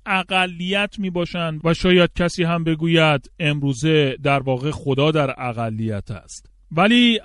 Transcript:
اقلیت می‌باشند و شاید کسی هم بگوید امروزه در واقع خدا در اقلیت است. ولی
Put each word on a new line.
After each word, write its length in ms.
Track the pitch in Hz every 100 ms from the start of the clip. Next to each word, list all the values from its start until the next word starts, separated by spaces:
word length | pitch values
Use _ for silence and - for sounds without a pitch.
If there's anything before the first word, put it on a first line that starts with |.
| -
اقلیت 880 | 190 180 185 180 170 175 196 202 -
می‌باشند 600 | 190 175 170 180 165 156
و 100 | 160
شاید 360 | 165 185 180 170
کسی 300 | - 175 -
هم 200 | 165 170
بگوید 680 | 165 156 165 165 156 143 - -
امروزه 800 | 147 147 139 120 156 156 139 131
در 180 | 143 139
واقع 300 | 135 127 143
خدا 400 | 147 139 131 151
در 240 | 156 135 -
اقلیت 720 | 127 113 113 110 110 101 -
است. 400 | 98 - - - _ -
ولی 480 | 160 202 240 240 220